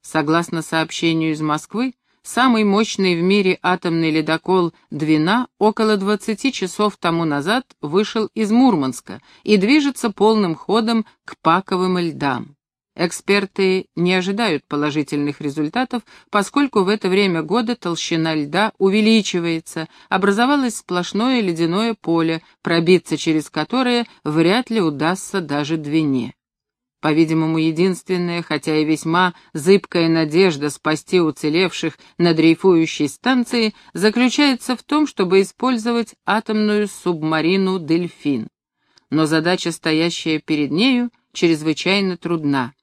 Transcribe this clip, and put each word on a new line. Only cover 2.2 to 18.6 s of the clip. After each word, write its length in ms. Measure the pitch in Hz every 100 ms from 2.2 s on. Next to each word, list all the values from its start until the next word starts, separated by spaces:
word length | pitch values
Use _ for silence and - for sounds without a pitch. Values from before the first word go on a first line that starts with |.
самый 420 | - - 254 220
мощный 500 | 214 196 220 - 185
в 80 | 170
мире 360 | 175 202 185 185
атомный 480 | 180 180 180 165 160
ледокол 600 | 156 156 160 - 185 175 - _
"Двина" 580 | 143 151 156 160 226 254 _
около 400 | 214 208 220 208
двадцати 520 | 196 208 - 214 277
часов 460 | - 185 - 208 -
тому 300 | 175 165 165
назад 500 | 143 147 240 - _
вышел 480 | 147 175 208 226 214
из 160 | - 214
Мурманска 680 | 226 262 175 131 123 - 92 _ _
и 160 | - 208
движется 520 | 196 302 285 254 233
полным 440 | - 208 220 190
ходом 500 | 160 - 214 226 226 214 _ -
к 100 | -
паковым 600 | 160 170 - 185 185 180
льдам. 580 | 170 139 143 123 117 _ _ _ _ -
Эксперты 920 | 175 - - 202 196 - 190 190 - -
не 180 | 175
ожидают 500 | 185 180 196 226 151 _
положительных 760 | 147 147 147 143 147 147 143
результатов, 640 | 147 147 151 240 254 247 - - _
поскольку 540 | 208 190 277 277 214
в 40 | 185
это 200 | 214 190
время 340 | 185 202 170
года 320 | 156 208 220
толщина 600 | 240 175 165 - 165 160 156
льда 360 | 147 170